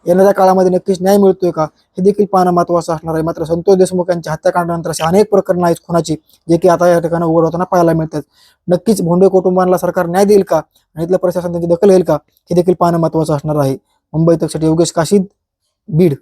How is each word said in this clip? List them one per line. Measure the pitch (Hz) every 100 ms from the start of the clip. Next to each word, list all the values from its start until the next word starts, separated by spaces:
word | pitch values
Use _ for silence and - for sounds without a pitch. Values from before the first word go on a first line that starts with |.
| 170
येणाऱ्या | 180 196
काळामध्ये | 196 185 185 185
नक्कीच | 180 - 180
न्याय | 180 202
मिळतोय | 196 185 175
का | 165
हे | 156 _ _ -
देखील | 185 196
पाहणं | 202 190 180
महत्त्वाचं | 175 170 175 165
असणार | 156 165
आहे. | 160
मात्र | 160 165
संतोष | 156 170 170 185
देशमुख | 185 185 175
यांच्या | 170 156
हत्याकांडानंतर | 156 185 175 170 170 147
असे | -
अनेक | 156 185 208
प्रकरणं | 196 - 175
आहेत | 175 165
खुनाची, | - 170 165 151 _ _ -
जे | 165
की | 185
आता | 170 175
या | 170
ठिकाणी | 165 170
उघड | 170 165
होताना | 160 170
पाहायला | 180 180 170
मिळतात. | 165 156 151 - _ _ _ -
नक्कीच | 180 - 202
भोंडवे | 170 175 190
कुटुंबांना | 190 185 185 180 180
सरकार | 180 185 170
न्याय | 180
देईल | 202 202
का | 185 160 - _ _
आणि | 151
इथलं | 165 180
प्रशासन | 180 180 175
त्यांची | 170 170
दखल | 170 208
घेईल | 185
का | 170 147
हे | _ _ _
देखील | 175 175
पाहणं | 175 175 170
महत्त्वाचं | 160 160 156
असणार | 147 156 151
आहे. | 135 135 _ _ _
मुंबई | 156 165 165
तकसाठी | 160 156 160
योगेश | 160 165
काशीद, | 170 156 202 185 _ _ _ _ _ -
बीड. | 151 - 139